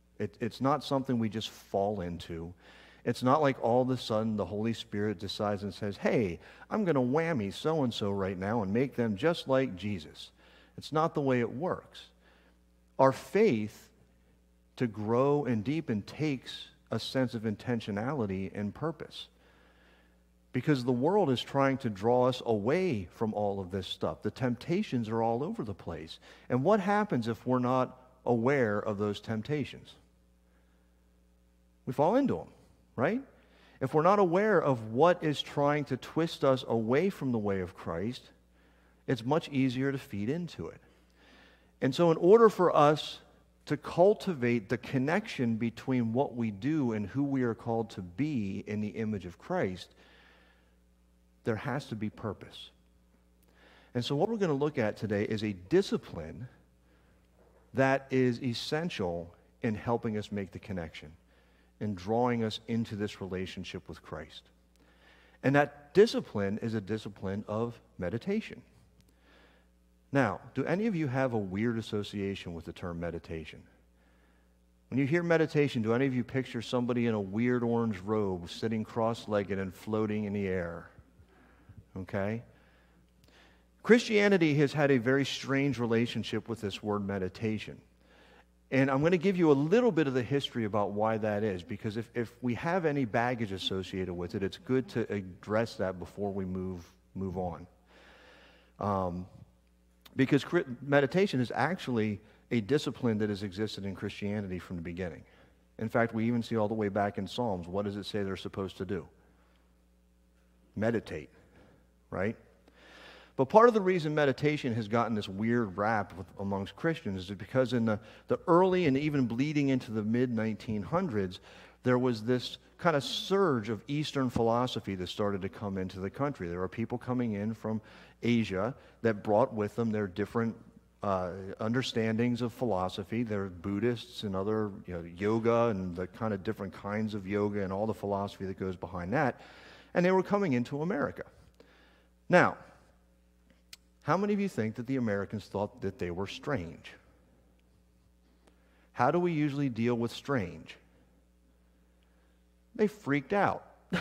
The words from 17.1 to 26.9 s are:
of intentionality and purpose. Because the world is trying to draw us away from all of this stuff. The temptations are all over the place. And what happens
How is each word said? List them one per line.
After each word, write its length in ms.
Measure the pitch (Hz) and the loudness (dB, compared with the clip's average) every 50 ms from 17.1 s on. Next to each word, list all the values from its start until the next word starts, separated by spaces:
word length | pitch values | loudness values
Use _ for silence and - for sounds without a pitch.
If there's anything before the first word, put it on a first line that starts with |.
| - 135 131 120 - | 0 0 0 0 -2
of 80 | 113 107 | -4 -4
intentionality 1120 | 113 104 - - - 123 113 - 113 101 101 110 131 156 139 110 98 95 95 95 92 - | -4 -4 -4 -2 -2 -2 -2 -2 -2 -4 -2 -2 -2 -2 -2 -2 -2 -2 -4 -4 -6 -6
and 180 | - 104 104 - | -6 -6 -6 -6
purpose. 540 | - 147 160 - - - - - - - - _ _ _ _ _ _ _ _ _ _ _ _ _ _ _ _ _ _ _ _ _ _ _ _ - | -6 -6 -6 -6 -8 -12 -14 -14 -16 -18 -18 _ _ _ _ _ _ _ _ _ _ _ _ _ _ _ _ _ _ _ _ _ _ _ _ -6
Because 320 | 127 123 156 147 127 120 | -2 2 2 2 2 2
the 80 | 131 127 | 0 0
world 380 | 120 131 160 196 214 185 139 | 2 2 2 4 4 4 4
is 120 | 127 117 - | 2 0 -2
trying 360 | - - 139 135 135 135 127 | -2 0 2 2 2 2 0
to 120 | - 117 | -2 -4
draw 380 | 101 92 101 117 123 127 123 127 | -4 0 2 4 4 4 4 4
us 140 | 123 - - | 2 0 0
away 600 | - 113 104 98 120 151 185 185 185 127 104 90 80 - | 0 0 0 2 0 0 0 0 0 -2 -2 -4 -8 -6
from 200 | - 113 110 101 | -4 -4 -2 -2
all 240 | 104 104 101 101 98 | -2 -2 -2 -2 -4
of 140 | 95 85 95 | -6 -4 -6
this 160 | 95 92 - | -6 -6 -6
stuff. 340 | - - - 87 78 - - | -8 -4 -4 -4 -4 -4 -6
The 80 | 107 | -6
temptations 760 | - - 131 123 120 - - - 170 202 214 - 135 120 113 107 | -4 -2 -2 -2 -2 -4 -4 -4 -2 -2 -2 -2 -2 -4 -2 -2
are 140 | 113 113 113 | -2 0 0
all 200 | 113 117 120 143 | 0 0 -2 -2
over 220 | 190 226 226 147 | -6 -6 -8 -8
the 100 | 104 92 | -8 -10
place. 460 | - - - 82 80 80 80 - - - - - - - - | -10 -10 -10 -10 -10 -12 -14 -16 -18 -20 -20 -20 -20 -6 -2
And 140 | 123 127 135 | 0 2 4
what 160 | 180 214 214 | 4 4 4
happens 480 | 175 202 | 4 2